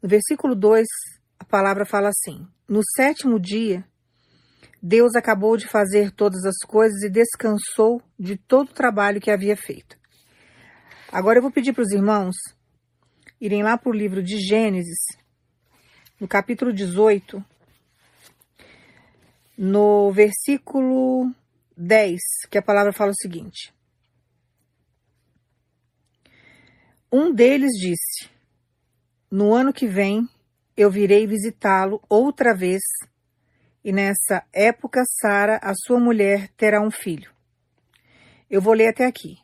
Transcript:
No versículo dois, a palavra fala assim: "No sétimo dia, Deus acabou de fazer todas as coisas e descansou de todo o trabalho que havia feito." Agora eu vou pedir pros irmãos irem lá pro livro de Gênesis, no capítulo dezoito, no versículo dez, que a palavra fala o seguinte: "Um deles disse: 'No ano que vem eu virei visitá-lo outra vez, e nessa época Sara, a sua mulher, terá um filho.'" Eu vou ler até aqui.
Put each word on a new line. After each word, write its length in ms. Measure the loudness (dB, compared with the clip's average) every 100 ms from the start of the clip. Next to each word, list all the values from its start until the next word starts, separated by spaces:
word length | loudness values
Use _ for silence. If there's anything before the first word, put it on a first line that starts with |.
No 80 | 4
versículo 440 | 2 2 -2 -2
dois, 340 | 2 4 4 2 -6 -16 -20 _ _
a 60 |
palavra 420 | -4 0 0 -2 -2
fala 240 | -2 -2
assim: 360 | -2 -8 -12 -18 _ _
"No 140 | -4 -2
sétimo 460 | 0 0 0 -2 -2
dia, 420 | -2 -4 -4 -4 -8 _ _ _ _ _ _ _ _ _ 0
Deus 280 | 4 4
acabou 420 | 2 0 0 2 0
de 100 | 0
fazer 440 | -2 2 2 0
todas 340 | 0 -2 0
as 140 | -6 -6
coisas 440 | -2 2 2 0
e 60 | -4
descansou 920 | 0 0 0 -4 -4 -6 0 2 0 _ _
de 180 | -10 -10
todo 320 | _ 2 2
o 60 |
trabalho 440 | -2 -2 0 -2 -2
que 120 | -2
havia 260 | -2 0 -4
feito." 420 | -6 -16 _ -20 _ _ _ _ _ _ _ _ _ -20 -8
Agora 280 | -2 4 4
eu 40 |
vou 80 | 4
pedir 220 | -2 -2
pros 180 | -2 0
irmãos 460 | 0 2 0 -2 -8 -14 _ _ _ _ _ _ _ -20 _
irem 220 | -4 -2
lá 160 | 0 0
pro 140 | -2
livro 300 | -2 -4 -4
de 160 | -6 -6
Gênesis, 600 | 0 0 2 -2 -6 -10 -12 -12 _ _ _ _ _ _ _ _ _ _
no 80 | -4
capítulo 420 | -4 -4 -4 -4
dezoito, 720 | -4 -6 2 2 2 -4 -16 -16 _ _ _ _ _ _ _ _ _ _ _ -20 _ _ _ _ _ _ _ _ -6
no 560 | 0 2 4 4 4
versículo 1200 | 4 2 2 -4 -4 -2 -2 0 0 0 0 -2 -6 _ _ _
dez, 460 | -14 2 4 4 -2 -8 -10 -4
que 80 | -4
a 40 |
palavra 300 | 0 2 2
fala 200 | 0 -2
o 60 | -2
seguinte: 540 | -10 -12 -16 -18 -20 _ _ _ _ _ _ _ _ _ _ _ _ _ _ _ _ _ _ _ _ _ _ _ _ _ _ _ _ _ _ _ _ _ _
"Um 220 | 2 2
deles 400 | 4 4 4 0
disse: 560 | -2 -4 -6 -8 -12 -16 _ _ _ _ _ _ _ _ _ _
'No 240 | 0 2
ano 180 | 4 2
que 140 | -2 -4
vem 420 | 0 0 0 -4 _ _ _ _ 2
eu 140 | 2
virei 360 | 4 4 4 4
visitá-lo 760 | -4 -6 -4 0 0 0 -4 _
outra 480 | 2 2 0 0
vez, 280 | 0 -2 -4 -6 -12 -14 _ _ _ _ _ _ _
e 80 | -4
nessa 500 | -2 0 -2 -2 -4 -4
época 540 | 0 0 0 -4 -2 -2 -2
Sara, 400 | 0 0 2 0
a 120 | -2
sua 260 | -8 -2 2
mulher, 480 | 2 2 2 0 -4 _
terá 240 | 0 2
um 100 | 0
filho.'" 400 | -4 -8 -10 -12 _ _ _ _ _ _ _ _ _ _ _ _
Eu 120 | -2
vou 120 | 2
ler 160 | 4 2
até 160 | 2
aqui. 320 | -2 -2 -16 -20